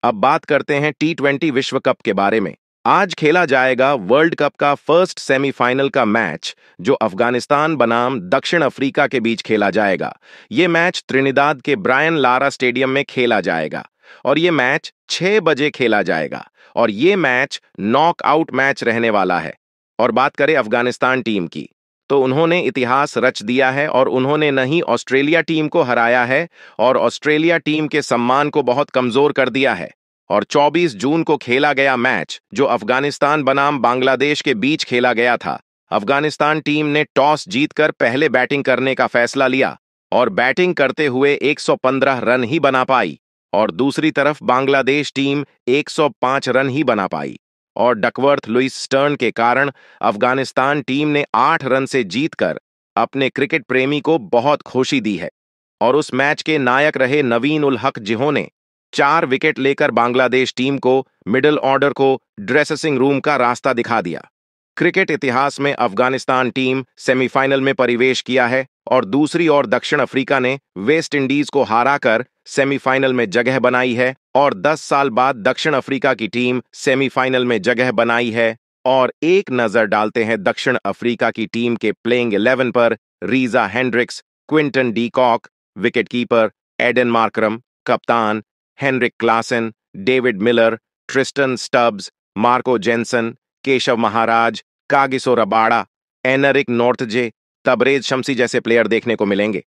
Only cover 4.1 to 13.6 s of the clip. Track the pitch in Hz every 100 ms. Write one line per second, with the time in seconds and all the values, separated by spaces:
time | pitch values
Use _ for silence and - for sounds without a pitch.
4.1 | 131 165 147 143 _ 147 143 - 160 180
5.1 | - - 135 139 123 123 127 139 139 113
6.1 | 110 101 76 - - _ _ 90 131 110
7.1 | 92 120 123 - 143 156 156 117 117 123
8.1 | 131 90 131 - 175 139 - 139 123 143
9.1 | 131 113 113 - 110 101 95 101 90 78
10.1 | - _ - - 110 180 165 170 180 -
11.1 | 127 135 135 143 147 135 131 107 131 156
12.1 | 165 127 127 139 - 127 123 131 135 143
13.1 | - 120 110 92 82